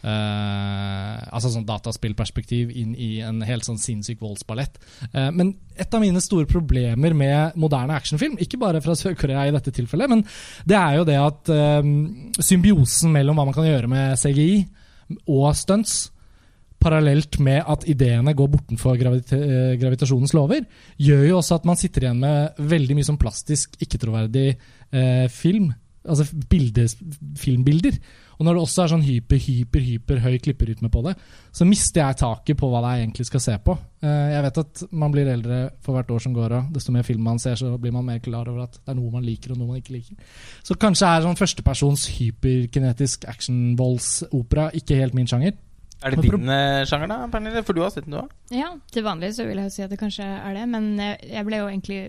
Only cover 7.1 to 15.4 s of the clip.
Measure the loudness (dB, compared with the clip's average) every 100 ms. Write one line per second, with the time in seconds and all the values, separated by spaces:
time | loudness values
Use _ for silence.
7.1 | 4 2 2 0 0 0 2 0 -4 -4
8.1 | -2 -2 -2 -6 -2 -2 0 0 -2 -2
9.1 | -2 -2 0 0 0 -2 -6 -4 -2 2
10.1 | 2 2 -8 -18 -8 2 4 4 2 4
11.1 | 4 2 0 0 2 4 4 2 2 0
12.1 | -6 -8 -2 4 6 6 6 4 4 4
13.1 | 4 4 2 2 2 2 2 2 0 0
14.1 | 0 2 2 4 4 0 -8 -20 -20 _
15.1 | -12 0 2